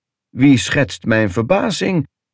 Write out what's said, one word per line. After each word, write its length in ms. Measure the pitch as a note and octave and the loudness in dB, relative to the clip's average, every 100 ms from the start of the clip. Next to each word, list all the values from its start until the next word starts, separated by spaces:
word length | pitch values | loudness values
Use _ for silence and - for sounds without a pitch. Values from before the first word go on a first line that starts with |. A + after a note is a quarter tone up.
| _ _ _ | _ _ _
Wie 280 | - C#3+ B2+ | 2 4 4
schetst 480 | - D3 C3+ - | 2 -2 -2 -4
mijn 260 | - A2 G#2 | -2 0 0
verbazing 800 | A#2 A#2+ G3 A#3+ D#3+ F#3+ F3+ - _ _ | -2 -2 0 -2 -4 -2 -2 -4 _ _